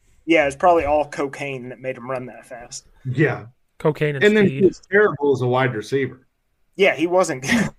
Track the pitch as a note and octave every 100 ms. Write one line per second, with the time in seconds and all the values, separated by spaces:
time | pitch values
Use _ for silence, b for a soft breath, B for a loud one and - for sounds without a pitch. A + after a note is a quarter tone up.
0 | _ _ - E3 C#3+ C#3 F#3 E3+ C#3+ D3+
1 | C#3+ - C#3+ C#3 D3 C3 B2 B2 C3 B2
2 | B2 C3 B2 A2+ - A#2+ A#2+ - - _
3 | C3 B2 C#3+ G#2 G#2+ _ _ - D#3+ D3+
4 | D3+ C#3+ G#3 G#3+ F#3+ C3+ F#3 - - G3
5 | G#3 D3+ C#3+ B2+ B2 B2+ C3 G#2+ - C#3
6 | C3 - _ _ _ _ _ - F#3+ C3+
7 | F3 F3+ E3+ C3 C3+ A#3+ D#3+